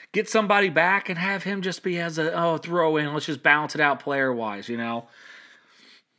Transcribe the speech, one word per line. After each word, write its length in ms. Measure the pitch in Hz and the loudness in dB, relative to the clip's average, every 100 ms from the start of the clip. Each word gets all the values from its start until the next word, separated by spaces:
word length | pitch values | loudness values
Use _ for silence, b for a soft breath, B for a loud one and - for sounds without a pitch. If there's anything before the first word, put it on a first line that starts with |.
| B | B
get 180 | 202 214 | -4 0
somebody 380 | 220 202 202 196 | 0 4 4 4
back 400 | 151 180 196 - | 4 4 2 -2
and 100 | 170 | -4
have 240 | 185 196 | -2 -4
him 200 | 190 202 | -4 -4
just 200 | 185 170 | -4 -4
be 160 | 185 175 | -4 -4
as 180 | 170 160 | -4 -2
a, 160 | 156 | -2
oh, 260 | 175 170 160 | 0 0 0
throw 380 | 170 175 160 156 | 0 2 2 2
in, 160 | 147 | 0
let's 140 | 151 156 | -4 -4
just 160 | 139 | 0
balance 320 | - 147 151 | 4 4 2
it 60 | 151 | 0
out 180 | 147 135 | 0 0
player 340 | 143 139 131 | -2 0 0
wise, 360 | 120 110 101 104 | 0 -4 -6 -8
you 80 | 117 | -6
know. 320 | 117 117 113 B B B B B B B B B _ | -6 -6 -10 B B B B B B B B B _